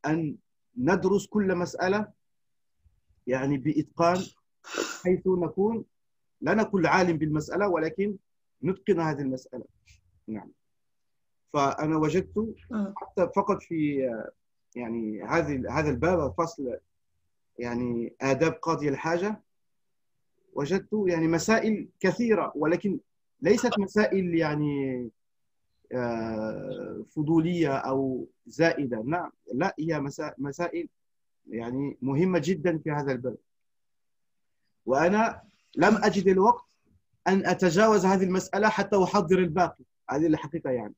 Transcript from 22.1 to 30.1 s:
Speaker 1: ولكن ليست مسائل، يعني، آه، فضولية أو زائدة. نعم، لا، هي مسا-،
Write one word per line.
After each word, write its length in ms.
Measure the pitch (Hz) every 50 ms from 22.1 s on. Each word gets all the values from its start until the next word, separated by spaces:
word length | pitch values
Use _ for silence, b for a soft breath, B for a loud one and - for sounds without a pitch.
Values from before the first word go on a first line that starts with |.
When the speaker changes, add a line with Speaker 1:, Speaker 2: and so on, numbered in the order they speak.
| - - 240 233 214 180 147 - -
Speaker 1:
ولكن 440 | 143 151 156 170 175 - 202 180 - _ _ _ _ _ _ _ _
ليست 380 | - 165 220 240 - 240 - 214
مسائل، 560 | 196 190 - 208 214 - - 196 185 175 165
يعني، 720 | 165 160 151 151 147 147 147 143 139 139 135 127 123 123 113 _ _ _ _ _ _ _ _ _ _ _ _ _ _ _ _
آه، 1120 | - 127 123 120 117 117 113 113 113 107 107 107 107 101 101 104 101 98 101 98 95 - 110 _
فضولية 680 | _ 156 151 147 165 165 160 170 180 170 160 143 135
أو 500 | 135 - 127 135 135 135 135 131 120 87 - _ _ _
زائدة. 540 | - - - 160 165 - - 147 127 120 110
نعم، 300 | 110 131 160 180 165 - _ _ _ - 107
لا، 220 | 127 170 196 - -
هي 200 | 151 165 156 151
مسا-، 340 | 139 139